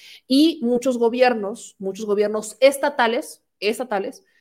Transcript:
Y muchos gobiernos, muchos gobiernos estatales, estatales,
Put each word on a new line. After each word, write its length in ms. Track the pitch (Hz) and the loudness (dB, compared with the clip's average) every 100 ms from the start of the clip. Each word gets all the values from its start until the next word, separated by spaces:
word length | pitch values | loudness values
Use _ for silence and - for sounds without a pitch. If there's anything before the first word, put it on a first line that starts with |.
| - - _ | -20 -20 _
Y 320 | 262 320 320 | 4 4 2
muchos 360 | 233 247 269 240 | -2 0 0 0
gobiernos, 800 | 233 247 247 226 196 233 - _ | 0 4 2 2 -6 -10 -16 _
muchos 260 | 190 190 | -10 -8
gobiernos 540 | 214 202 208 214 214 - | -4 0 0 -2 -8 4
estatales, 840 | 269 277 294 294 233 233 - - _ _ | 4 4 -2 0 0 0 -6 -16 _ _
estatales, 640 | 196 226 254 208 202 - _ _ | -6 -4 -4 -4 -6 -10 _ _